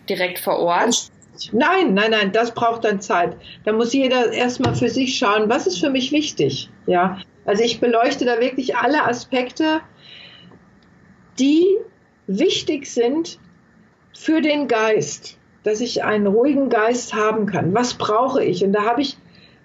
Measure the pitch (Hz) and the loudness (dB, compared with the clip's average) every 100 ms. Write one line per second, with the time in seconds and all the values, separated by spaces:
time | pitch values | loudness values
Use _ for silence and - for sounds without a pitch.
0 | - 185 180 180 - 156 170 175 226 240 | -6 -4 -4 -4 -2 0 2 2 2 -2
1 | - _ _ - - 214 302 381 311 190 | -4 _ _ -16 -4 0 2 2 2 2
2 | 220 220 202 214 240 - 233 233 214 196 | 2 0 0 0 0 0 0 0 0 -2
3 | - 233 175 - - - - 220 240 269 | 0 0 0 -4 -18 -8 -2 0 0 2
4 | 262 247 226 - 247 247 247 - 240 254 | 2 2 0 0 -2 0 -2 0 0 0
5 | 254 - 202 214 214 269 381 - 294 262 | -2 0 0 2 2 0 -2 -2 0 0
6 | 247 302 302 - 139 127 - - - 180 | 0 -2 -2 -2 -2 -2 -10 -10 -2 2
7 | 185 - - _ - 208 233 226 247 226 | 0 -2 -14 _ -2 0 0 0 0 2
8 | 254 277 240 226 254 262 247 - 240 294 | 2 0 0 0 0 -2 -4 -2 0 2
9 | - 240 - 254 247 - 311 320 - - | 0 -4 -4 -4 -2 -2 0 -2 -4 -20
10 | - - - - - - _ _ _ _ | -20 -20 -20 -20 -20 -20 _ _ _ _
11 | - - - - 269 311 370 403 - _ | -20 -20 -12 -2 2 4 4 2 -4 _
12 | _ _ - 196 359 427 - 302 - - | _ _ -6 0 0 0 -4 -6 -4 -2
13 | 233 302 330 - - _ _ _ _ _ | 0 0 -4 -8 -20 _ _ _ _ _
14 | _ - - 320 294 294 269 226 220 214 | _ -10 -2 0 2 0 0 0 2 0
15 | 123 - - - _ _ 208 214 240 - | -2 -8 -16 -20 _ _ -4 -2 -4 -4
16 | - 214 202 214 277 277 269 226 220 247 | -2 0 2 2 2 2 2 2 2 0
17 | - 220 214 220 196 170 151 208 247 - | -4 -2 0 0 -2 -2 0 0 -2 -4
18 | - 214 262 - - 180 196 208 208 240 | -2 0 2 0 0 0 0 2 0 0
19 | 277 - - - - - | -2 -6 -20 -20 -20 -20